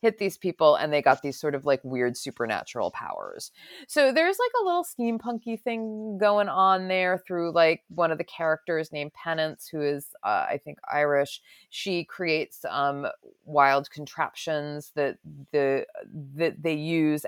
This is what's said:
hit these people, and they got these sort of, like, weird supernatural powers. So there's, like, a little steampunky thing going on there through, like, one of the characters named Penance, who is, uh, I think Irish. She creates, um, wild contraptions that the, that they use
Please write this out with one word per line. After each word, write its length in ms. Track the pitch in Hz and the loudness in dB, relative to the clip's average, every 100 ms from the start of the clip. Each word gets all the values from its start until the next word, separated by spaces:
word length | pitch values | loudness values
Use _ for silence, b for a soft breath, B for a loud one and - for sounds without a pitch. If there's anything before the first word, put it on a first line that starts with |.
hit 160 | 226 220 | 0 2
these 220 | 196 - | -2 -2
people, 360 | 185 170 156 | -4 4 6
and 160 | - 151 | 6 4
they 120 | 147 | 2
got 180 | 139 131 | 4 2
these 180 | 143 135 | 0 -6
sort 160 | 156 | -4
of, 120 | 143 143 | -2 0
like, 180 | 131 | 0
weird 320 | 131 127 123 117 | 0 -2 -2 -2
supernatural 760 | 139 - 117 101 - 120 92 | -8 -6 -4 -4 -6 -4 -4
powers. 600 | - - 50 50 50 - B B B 285 | -4 -10 -8 -10 -12 -14 B B B -4
So 240 | 302 269 | 2 4
there's, 280 | 269 339 392 | 4 2 2
like, 140 | 494 480 | 0 0
a 60 | |
little 200 | 381 349 | 0 0
steampunky 760 | 339 - 233 226 233 233 233 226 | -2 -4 -2 -2 -4 -8 -6 -6
thing 560 | 247 226 220 214 220 196 | -4 -6 -6 -8 -8 2
going 320 | 208 208 202 | 4 4 2
on 400 | 185 190 190 185 | 4 4 4 2
there 300 | 185 180 185 - | 0 2 0 -2
through, 260 | 175 170 | -4 0
like, 320 | 165 160 170 - | 4 4 4 -2
one 220 | 165 165 | -2 0
of 60 | 160 | 0
the 80 | |
characters 680 | - - 160 156 - 160 160 | -6 -4 -2 -2 -2 -2 -2
named 220 | 151 147 | -6 -8
Penance, 560 | - 170 160 156 - - | -8 -6 -2 -2 -4 -10
who 140 | 160 | -2
is, 260 | 147 143 - - | -2 -2 -6 -8
uh, 220 | 101 101 53 | -2 0 0
I 100 | 147 | -4
think 140 | - - - | -8 -16 -4
Irish. 520 | 147 147 143 143 - b b b | 0 2 2 0 -4 b b b
She 380 | - 202 175 156 | -10 -4 -4 -4
creates, 580 | - 175 156 - - - | -6 -2 -2 -2 -8 -6
um, 400 | - 139 143 135 - - _ | -2 -2 -2 -6 -8 -16 _
wild 460 | - 147 139 139 139 | -2 4 6 4 0
contraptions 1000 | - 147 - 156 - - 156 147 147 - | -10 -12 -6 -6 -6 -6 -4 -4 -8 -8
that 240 | 151 143 - 156 143 139 | -4 -2 -4 -14 -20 -4
the, 320 | 147 139 135 - - - 156 139 139 | 0 2 2 -2 -10 -14 -14 -10 -2
that 260 | 165 - | -2 -2
they 100 | 160 | -2
use 520 | 151 156 165 156 151 | -2 0 2 2 0